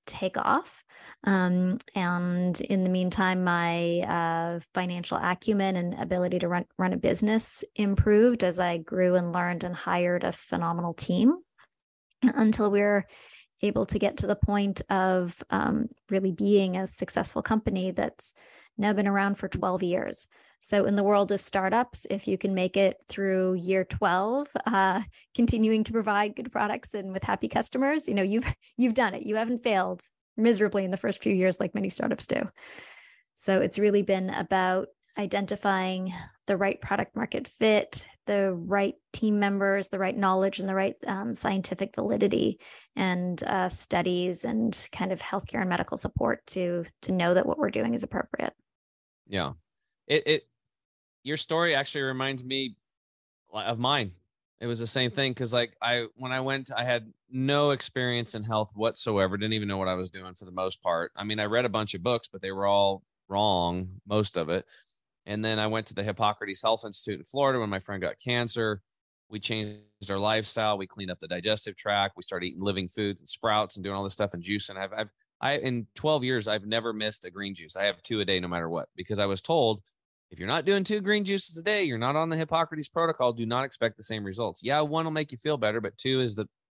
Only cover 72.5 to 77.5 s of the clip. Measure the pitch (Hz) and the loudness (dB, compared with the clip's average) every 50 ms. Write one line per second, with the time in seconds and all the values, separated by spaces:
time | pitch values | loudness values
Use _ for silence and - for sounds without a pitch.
72.5 | 67 82 95 101 98 95 92 87 - - 104 101 98 - - - - - - 113 | -6 -4 -4 -2 -2 -2 -4 -4 -4 -4 -4 -4 -4 -6 -10 -14 -10 -4 -2 0
73.5 | 107 107 107 95 - 104 90 98 98 98 98 98 92 - 107 98 - 87 85 92 | 0 0 0 -2 -6 -10 -8 -6 -6 -4 -4 -6 -4 -2 -4 -4 -4 -8 -6 -4
74.5 | 104 104 - - 92 95 98 95 104 110 110 107 - _ _ _ _ _ - 131 | -4 -4 -4 -6 -8 -8 -10 -8 -6 -6 -6 -6 -10 _ _ _ _ _ -2 -2
75.5 | 143 147 - 131 123 120 110 - _ - - 151 156 147 123 127 131 120 104 110 | -2 -2 -2 -2 -2 -4 -6 -8 _ -4 0 0 2 2 2 0 -2 -2 0 -2
76.5 | 107 107 95 104 110 117 113 117 110 107 107 107 107 - - 92 90 98 101 98 | -2 -2 -2 -2 -2 -2 -2 -2 -4 -2 -4 -4 -4 -6 -10 -14 -12 -10 -10 -10